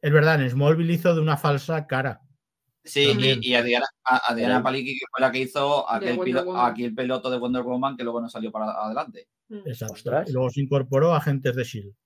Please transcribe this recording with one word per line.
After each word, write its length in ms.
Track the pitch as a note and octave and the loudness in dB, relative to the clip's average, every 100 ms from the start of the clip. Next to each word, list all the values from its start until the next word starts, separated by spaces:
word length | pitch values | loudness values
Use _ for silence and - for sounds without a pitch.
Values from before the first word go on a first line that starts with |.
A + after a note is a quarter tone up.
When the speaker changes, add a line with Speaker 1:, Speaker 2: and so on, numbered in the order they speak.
Speaker 1:
es 120 | D3+ | 6
verdad, 280 | D3+ D3+ D#3+ | 6 6 4
en 100 | C3 | 2
Smallville 440 | B2+ C#3+ D#3+ E3 | 2 4 4 2
hizo 200 | E3+ F3 | 2 2
de 60 | E3 | 2
una 160 | D#3 D3 | 2 2
falsa 500 | D#3 C#3 - D#3+ D3 | 2 0 -2 -6 -2
cara. 340 | C3 C3+ - _ _ _ _ _ _ | -2 -2 -6 _ _ _ _ _ _
Speaker 2:
Sí, 240 | - C#3 C#3+ | -6 2 4
Speaker 1:
También. 320 | B2 B2+ C3 | 4 4 2
Speaker 2:
y, 60 | B2 | 2
y 60 | |
Adriana, 320 | B2 A#2+ A#2+ C3+ _ | 2 2 0 0 _
a-, 280 | - B2+ - | 0 2 2
Adriana 220 | A#2 A#2 | 0 2
Speaker 3:
Caray. 80 | B2+ | 2
Speaker 2:
Paliki, 340 | B2 C3+ C3 C3 | 2 -2 -4 -8
que 80 | C3 | -8
fue 100 | B2+ | 0
la 100 | C3 | 0
que 60 | B2+ | 0
hizo 440 | C3 D3 C#3 C#3+ - | -4 -2 0 0 0
Speaker 4:
De 60 | A2+ | -2
Speaker 2:
aquel 200 | G#2 B2 | -2 -2
Speaker 4:
Wonder 80 | B2+ | 0
Speaker 2:
pilo-, 100 | B2+ C3 | -2 -2
Speaker 4:
Woman. 240 | D3 A#2+ | 0 0
Speaker 2:
aquel 220 | A2 A#2+ | 0 -6
piloto 360 | A2+ B2+ B2+ C3 | -4 -4 -2 -2
de 80 | B2+ | -4
Wonder 240 | B2 B2+ | -2 -2
Woman 340 | B2 B2 C3+ B2+ | -2 -2 -2 -4
que 80 | |
luego 160 | A#2+ A#2 | -6 -6
no 60 | A#2 | -8
salió 200 | A#2 A2 | -8 -8
para 200 | G#2+ G#2+ | -6 -6
adelante. 580 | - G#2+ A#2 D#3+ - - _ _ | -4 -6 -6 -8 -12 -20 _ _
Speaker 4:
Mm. 60 | G#3+ F#3 | -14 -12
Speaker 1:
Exacto. 280 | A2+ A2 | -10 -10
Speaker 3:
Ostras. 360 | G#2+ - C3 F3+ | -10 -4 -4 -2
Speaker 1:
Y 20 | |
luego 160 | B2+ B2+ | -2 -2
se 140 | C3+ | -2
incorporó 500 | C3+ C#3 B2+ C3+ D#3+ | -2 -2 0 2 4
a 60 | D#3 | 2
Agentes 360 | C#3+ C#3 C3 | 0 -2 -2
de 100 | B2 | -4
shield 300 | A#2 A2 G2+ G2 | -6 -8 -14 -18